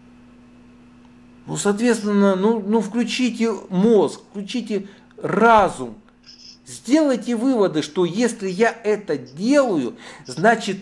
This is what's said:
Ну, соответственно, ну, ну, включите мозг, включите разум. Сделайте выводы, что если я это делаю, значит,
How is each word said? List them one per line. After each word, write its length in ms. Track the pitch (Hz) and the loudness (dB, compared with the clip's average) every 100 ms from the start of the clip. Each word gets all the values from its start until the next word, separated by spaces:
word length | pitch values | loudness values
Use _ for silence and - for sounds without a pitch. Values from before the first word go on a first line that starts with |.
| - - - - - - - - - - - - - - - | -20 -20 -20 -20 -20 -20 -20 -20 -20 -20 -20 -20 -20 -20 -10
Ну, 100 | 156 | -4
соответственно, 800 | 202 208 240 214 208 202 196 185 | -2 0 0 0 0 2 4 2
ну, 240 | 208 233 | 0 0
ну, 200 | 196 226 | 0 -2
включите 720 | - 240 233 - 247 202 226 202 - | -2 -4 -4 -2 -4 0 -2 -4 -4
мозг, 500 | 180 220 208 139 - - | 0 4 4 2 -2 -14
включите 560 | 202 214 247 214 202 - - _ - | -14 -8 -8 -6 -6 -6 -16 _ -10
разум. 760 | 156 190 233 220 175 - 120 107 _ _ - - - - - | -4 2 6 6 4 -2 -10 -12 _ _ -20 -20 -20 -20 -20
Сделайте 680 | - 226 311 294 240 240 | -16 0 2 2 0 -2
выводы, 480 | 226 269 240 180 151 | -2 0 2 2 0
что 220 | - 185 | -4 -2
если 440 | 175 196 233 - 190 | -2 0 -2 -2 -6
я 220 | 185 226 220 | 0 0 0
это 320 | 208 208 190 143 | -2 -2 -4 -6
делаю, 800 | 123 143 226 294 254 160 117 - - - - | -8 -6 2 2 2 0 -4 -8 -18 -18 -14
значит, 500 | 123 214 220 208 190 | 0 2 2 -2 -8